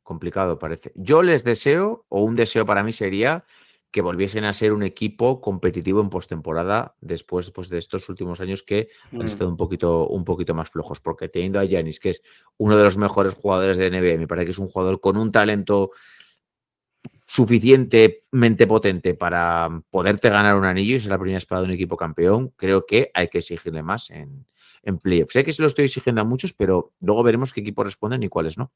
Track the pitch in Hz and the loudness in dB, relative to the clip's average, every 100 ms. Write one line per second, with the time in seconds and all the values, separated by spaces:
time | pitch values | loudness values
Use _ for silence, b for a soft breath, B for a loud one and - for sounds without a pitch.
0 | _ 85 87 95 92 82 78 80 - - | _ -10 -8 -2 -2 -2 -8 -10 -14 -12
1 | 92 156 180 151 120 113 139 160 202 233 | 2 4 4 2 0 0 2 0 0 -6
2 | _ 98 107 117 113 113 104 101 107 113 | _ -2 0 0 0 0 2 0 0 -4
3 | 98 98 123 165 b b b b _ 107 | -4 -2 -2 -2 b b b b _ -4
4 | 87 90 98 107 107 101 107 107 98 - | -2 -2 -4 -2 -4 0 0 0 -4 -6
5 | 107 - 120 131 104 95 92 90 87 101 | -8 -2 -2 -2 -6 -2 -4 -2 -2 0
6 | 104 90 - 82 82 80 90 107 - _ | -2 -6 -10 -10 -6 -4 -2 -2 -4 _
7 | - 82 _ 90 90 - 90 87 - 95 | -10 -10 _ -6 -6 -14 -10 -10 -8 -10
8 | - 90 87 87 92 95 - 104 113 b | -10 -10 -10 -8 -8 -8 -4 -4 -4 b
9 | b 120 113 101 92 85 87 87 85 82 | b -8 -8 -4 -6 -4 -6 -2 0 0
10 | 78 95 87 87 85 80 82 80 - 76 | 0 -4 -4 -4 -4 -6 -6 -10 -10 -10
11 | - 80 90 - 90 98 98 90 80 - | -8 -8 -8 -6 -4 -2 0 -2 -4 -6
12 | 95 87 b b b _ 107 107 104 95 | -6 -6 b b b _ 4 6 6 4
13 | 101 - 98 95 101 92 95 92 95 92 | 0 2 0 0 -2 2 2 2 0 2
14 | 90 82 80 85 85 90 95 95 92 95 | 0 0 -2 -4 -4 -6 -6 -2 -2 0
15 | 98 101 110 110 104 104 92 101 95 b | 0 0 2 2 2 0 0 0 0 b
16 | b b b b _ _ _ _ _ _ | b b b b _ _ _ _ _ _
17 | - _ - - 113 117 120 135 120 113 | -20 _ -4 0 4 4 8 6 8 6
18 | 110 - _ 131 117 110 107 110 101 90 | 6 4 _ 4 4 6 4 6 2 0
19 | 90 87 87 87 85 85 82 82 - 92 | -2 -2 -2 0 0 0 -2 -6 -6 -2
20 | 90 101 120 104 104 101 95 92 101 131 | 0 2 2 4 4 4 2 0 0 -2
21 | 104 95 92 95 - 92 92 90 87 85 | -2 -4 -2 -6 -4 -4 -2 -4 -4 -4
22 | 82 78 87 123 131 _ 95 98 - 107 | -6 0 2 2 0 _ 2 2 4 2
23 | 131 90 87 90 - 85 87 80 78 113 | 2 -2 -2 -4 -6 -10 -10 -10 -6 -8
24 | - 80 71 69 - b b b - 90 | -8 -18 -18 -20 -20 b b b -8 -4
25 | 95 87 78 123 139 151 156 135 139 127 | 0 0 2 0 0 0 0 2 0 0
26 | 127 117 110 127 190 - 95 90 - _ | -2 -2 -2 -4 -6 -4 0 0 -2 _
27 | 90 107 117 117 131 - 104 101 101 - | -2 2 2 2 -2 -6 -8 -6 -6 -6
28 | 107 123 98 85 80 80 131 | -6 -4 -4 -4 -4 -6 -12